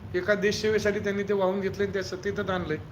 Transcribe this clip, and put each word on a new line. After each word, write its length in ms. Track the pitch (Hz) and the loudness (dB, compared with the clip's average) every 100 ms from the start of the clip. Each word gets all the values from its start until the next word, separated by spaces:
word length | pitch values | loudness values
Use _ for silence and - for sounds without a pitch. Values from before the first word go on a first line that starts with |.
| - 180 | -6 -4
एका 180 | 180 | 2
देशसेवेसाठी 680 | 202 202 - 214 214 208 202 | 4 4 2 2 2 2 0
त्यांनी 240 | 202 196 | 0 -2
ते 100 | 196 | 0
वाहून 280 | 202 185 196 | 2 2 2
घेतले 220 | 190 196 | -2 -2
आणि 100 | 202 | -2
त्या 100 | 190 | -2
सत्तेत 460 | 190 185 202 202 190 | -4 -4 -4 -2 0
आणलंय. 280 | 180 160 156 - | -2 0 -4 -6